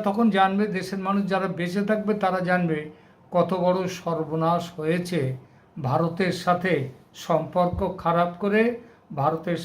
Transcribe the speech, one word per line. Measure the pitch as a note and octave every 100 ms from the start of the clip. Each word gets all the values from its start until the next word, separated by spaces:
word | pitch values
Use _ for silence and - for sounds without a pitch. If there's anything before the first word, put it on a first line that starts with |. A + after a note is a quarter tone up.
| G#3
তখন | G3+ A#3 F#3+
জানবে | F#3+ G3 G#3 F3+
দেশের | F3+ G3 F#3+
মানুষ, | G3+ F#3+
যারা | F#3+ F#3 E3
বেঁচে | F3 F#3+ G3+
থাকবে | G#3+ G3+ G#3
তারা | F#3+ F#3 F3
জানবে | F3+ E3+ D#3 D3+ - - - -
কত | F3 E3+ F#3
বড় | F3 F#3 F3+ -
সর্বনাশ | E3 D#3+ D3+ D#3+ D#3+ E3+ E3+ -
হয়েছে | D#3 F3+ F3 F3 C3 C3 - - _ -
ভারতের | C3 D3+ E3 E3+ F#3 -
সাথে | - F3 F#3 D#3 B2+ - - - -
সম্পর্ক | E3 D3+ F3+ F3+ F3 F#3+ F3+
খারাপ | E3 E3+ F3 F3
করে, | G3+ G#3 A#3 A#3 - - _ C#3+
ভারতের | C#3+ D#3+ F3 E3